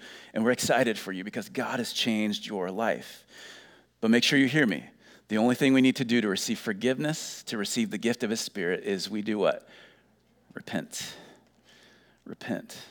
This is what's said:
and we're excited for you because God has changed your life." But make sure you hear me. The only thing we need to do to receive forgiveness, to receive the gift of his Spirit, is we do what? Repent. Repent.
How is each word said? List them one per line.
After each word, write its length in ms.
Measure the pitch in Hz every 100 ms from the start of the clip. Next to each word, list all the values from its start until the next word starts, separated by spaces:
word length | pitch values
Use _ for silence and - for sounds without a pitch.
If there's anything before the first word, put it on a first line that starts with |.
| - - -
and 100 | 110
we're 80 | 113
excited 480 | 123 - 127 117 104
for 120 | 98
you 120 | 92
because 260 | 101 120 101
God 300 | 131 117 123
has 140 | 113
changed 520 | - 120 110 107 104 -
your 240 | 104 95
life." 540 | 95 110 62 - - _ - - - - - _ _
But 100 | 113
make 120 | 120
sure 140 | - 139
you 100 | 131
hear 200 | 151 120
me. 160 | 73 - _ - - -
The 80 | 107
only 180 | 117 123
thing 180 | 139
we 80 | 131
need 140 | 131 127
to 100 | 120
do 160 | 120
to 60 | 107
receive 320 | 95 - 110
forgiveness, 840 | 117 101 120 131 151 160 - -
to 140 | - 113
receive 320 | 101 120 107
the 80 | 104
gift 260 | 113 117
of 60 | 107
his 120 | 113
Spirit, 420 | - 101 87 90
is 260 | 104 95 -
we 120 | 107
do 160 | 107 107
what? 280 | 85 - - - - _ _ _ _ _ _
Repent. 640 | - - 82 - - - - - - _ _ _ - - _ _ _ -
Repent. 520 | - - - - - -